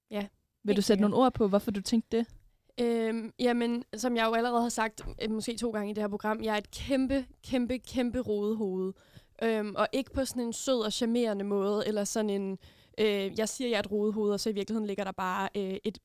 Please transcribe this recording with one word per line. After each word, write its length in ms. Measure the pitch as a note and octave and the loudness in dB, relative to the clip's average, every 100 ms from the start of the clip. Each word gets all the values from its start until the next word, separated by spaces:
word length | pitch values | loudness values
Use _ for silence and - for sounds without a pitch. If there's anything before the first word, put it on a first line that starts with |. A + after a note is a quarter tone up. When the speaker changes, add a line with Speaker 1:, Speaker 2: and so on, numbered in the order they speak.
| - | -10
Speaker 1:
Ja. 60 | G#3 | -8
Ja, 40 | |
Speaker 2:
Vil 60 | G3+ | -8
du 20 | _ _ _ | _ _ _
Speaker 1:
helt 200 | G#3 G3+ | 2 4
Speaker 2:
sætte 20 | G3 | 6
Speaker 1:
sikkert. 240 | G#3 G#3 | 6 6
Speaker 2:
nogle 140 | G3 | 6
ord 100 | B3+ | 4
på, 140 | - G#3+ | 4 4
hvorfor 220 | G3+ - | 2 2
du 100 | G3+ | -4
tænkte 360 | - A3+ - A3+ | 0 0 2 -2
det? 80 | A#3 - - _ _ - | -2 -8 -20 _ _ -2
Speaker 1:
Øhm, 520 | A#3 A#3 A3+ A3+ A3 - | 0 0 0 -2 -6 0
jamen, 460 | B3 A#3+ A#3 A#3+ - G#3+ | 2 2 2 -2 -6 -4
som 200 | B3 A#3 | -2 2
jeg 80 | A3+ | 2
jo 60 | |
allerede 280 | A3+ A#3+ A#3+ | 2 2 2
har 60 | A#3+ | 2
sagt, 380 | A3+ A3 - - - | 0 -2 -4 -10 -6
øh, 80 | A3+ | -4
måske 260 | A3 G#3 A3+ | -2 -4 -4
to 140 | A#3 | -2
gange 200 | G#3+ G#3 | -2 -4
i 40 | |
det 80 | G#3+ | -2
her 60 | G#3 | -2
program, 340 | G#3 G#3+ A3 | -2 -2 -2
jeg 100 | A3 | 0
er 40 | G#3 | -2
et 120 | - | -2
kæmpe, 560 | - - C4+ C4 C4+ B3+ - | -8 0 0 2 0 -2 -12
kæmpe, 340 | - B3+ A#3+ B3+ | -4 0 0 -4
kæmpe 400 | - A#3 B3 B3+ | -4 -2 0 -2
rodehoved. 720 | G#3 G#3 G#3 A3 G3+ F#3 F#3 F#3+ _ - - - | -2 0 0 0 -2 -2 -4 -6 _ -20 -18 -4
Øhm, 320 | A3+ A3 G#3 G3 | 0 0 -2 0
og 120 | G#3+ | 0
ikke 180 | C4+ C4 | 0 -2
på 120 | - | -2
sådan 180 | C4 B3 | -2 -2
en 100 | A#3 | -4
sød 280 | A3+ - B3+ | -4 0 0
og 120 | G#3+ | 0
charmerende 520 | - A#3 A#3+ A3+ G3+ | 0 0 2 2 0
måde, 420 | G3+ G3+ G3 G#3 G#3 | 0 0 2 0 0
eller 180 | G#3+ | -2
sådan 260 | G3+ A#3 G#3+ | -2 0 0
en, 280 | G3+ G3 F#3+ - - _ - | 0 -2 -6 -12 -20 _ 0
øh, 400 | G#3+ G3+ G3 G3+ | 2 2 -2 -2
jeg 100 | G#3+ | -4
siger, 200 | - B3 | -2 -2
jeg 80 | G#3+ | 0
er 40 | |
et 100 | G#3 | 0
rodehoved, 420 | G#3 G#3+ G#3+ G#3 | 0 0 2 0
og 80 | G3+ | 0
så 100 | A3 | 0
i 20 | |
virkeligheden 340 | G3+ G3 A3+ G#3 | -2 -2 -2 -2
ligger 180 | G3 | -4
der 80 | F#3+ | -4
bare, 360 | F#3 F#3 F#3+ G3 | -4 -4 -2 -2
øh, 220 | G#3 F#3+ F#3+ | -2 -4 -4
et 140 | A3 - | -4 -6